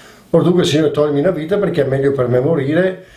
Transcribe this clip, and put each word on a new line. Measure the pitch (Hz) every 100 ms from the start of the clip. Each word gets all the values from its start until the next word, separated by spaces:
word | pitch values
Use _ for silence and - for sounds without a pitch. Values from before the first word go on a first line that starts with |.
| - - -
Or | 165
dunque, | 156 180
Signore, | - 147 151
togli | 143 151 143
la | 165
vita, | 160 156 196
perché | 180 156
è | 131
meglio | 135 139
per | 139 120
me | 123
morire | 139 165 131 160 185 185 -